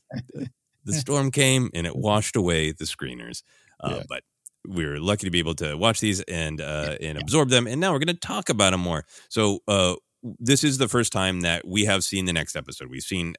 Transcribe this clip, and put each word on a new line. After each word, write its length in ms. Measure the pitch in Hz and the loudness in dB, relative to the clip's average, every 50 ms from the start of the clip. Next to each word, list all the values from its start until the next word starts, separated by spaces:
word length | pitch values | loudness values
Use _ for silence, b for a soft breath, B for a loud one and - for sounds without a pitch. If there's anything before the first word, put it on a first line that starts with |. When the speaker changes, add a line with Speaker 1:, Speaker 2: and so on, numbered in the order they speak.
| _ - - | _ -12 -12
Speaker 1:
<laughs> 360 | 127 127 - - - - 127 - _ _ _ _ _ - | -12 -12 -10 -10 -12 -12 -12 -12 _ _ _ _ _ -8
Speaker 2:
The 100 | - 101 | -6 -4
storm 360 | 151 127 - 143 143 139 135 | -4 -2 0 0 0 0 0
came 400 | 127 143 139 131 131 131 123 127 - | 2 2 4 4 4 4 2 0 -2
and 100 | 85 85 | -4 -4
it 100 | 85 - | -4 -4
washed 400 | - - 107 104 107 107 - - | -2 2 4 4 4 2 2 2
away 360 | 117 92 87 85 80 80 78 | 2 4 4 4 4 2 0
the 140 | 76 - - | -2 -4 -6
screeners. 580 | - - - - 64 62 60 58 58 60 - - b b b b b b b | -8 -8 -8 -8 -8 -8 -10 -12 -12 -12 -14 -14 b b b b b b b
Uh, 180 | - 65 - - | -6 -6 -6 -6
Speaker 1:
Yeah. 60 | - - | -8 -8
Speaker 2:
but 140 | 64 65 - _ _ _ - - _ _ - - | -10 -12 -12 _ _ _ -20 -20 _ _ -14 -8
we 160 | 95 87 80 | -6 -4 -4
were 160 | 73 71 73 | -4 -4 -2
lucky 280 | 80 95 104 104 - 92 | 0 0 0 0 0 0
to 20 | |
be 60 | 85 87 | 0 0
able 160 | 82 80 82 | 0 0 -2
to 220 | 69 78 76 73 78 | -2 -4 -4 -2 0
watch 220 | 98 113 110 - | 2 2 2 2
these 220 | 113 107 95 90 | 2 0 0 0
and, 380 | - - 90 82 80 78 78 76 | -2 -4 -4 -4 -4 -4 -4 -6
uh, 360 | 76 71 76 76 76 76 76 - | -6 -4 -4 -2 -2 -4 -4 -4
Speaker 1:
Yeah. 80 | - 78 | -6 -6
Speaker 2:
and 80 | 78 71 | -6 -6
Speaker 1:
Yeah. 20 | |
Speaker 2:
absorb 280 | 76 78 123 160 143 127 | -4 0 2 4 4 6
them. 180 | 127 120 120 110 | 4 4 4 2
And 120 | 123 147 | -2 -2
now 140 | 185 196 165 | 0 0 0
we're 60 | 131 | 0
gonna 160 | 156 165 175 | 0 -2 -2
talk 340 | - - - - 208 185 - | -4 -4 -6 -6 -4 -2 0
about 240 | 139 101 101 95 92 | 2 4 4 4 4
'em 60 | 92 | 2
more. 260 | 87 87 82 76 78 B B B B B | 2 0 -2 -4 -4 B B B B B
So, 300 | B 113 107 104 98 - - - | B 2 2 2 2 0 0 2
uh, 260 | 104 98 92 90 90 - _ _ _ _ - 117 - - | 4 4 4 4 2 -2 _ _ _ _ -14 -14 -12 -4
this 240 | 120 117 139 131 - | 2 2 4 4 4
is 160 | 147 135 131 | 2 2 2
the 80 | 135 104 | 0 2
first 240 | - 123 113 - - | 2 2 0 2 0
time 280 | 104 95 95 90 90 | 0 0 0 0 0
that 260 | 87 85 82 82 - - | 0 0 0 -2 -2 -2
we 180 | 92 107 101 | 2 2 4
have 180 | 104 98 95 90 | 4 4 2 2
seen 220 | - 98 98 92 | 0 -2 -2 0
the 80 | 90 85 | 0 0
next 220 | 80 76 - - | 0 -2 -4 -6
episode. 340 | 76 67 67 69 - 67 64 | -8 -10 -10 -12 -14 -14 -12
We've 140 | 65 67 - | -12 -10 -8
seen 320 | - 98 92 85 85 82 | -4 -4 -4 -4 -4 -6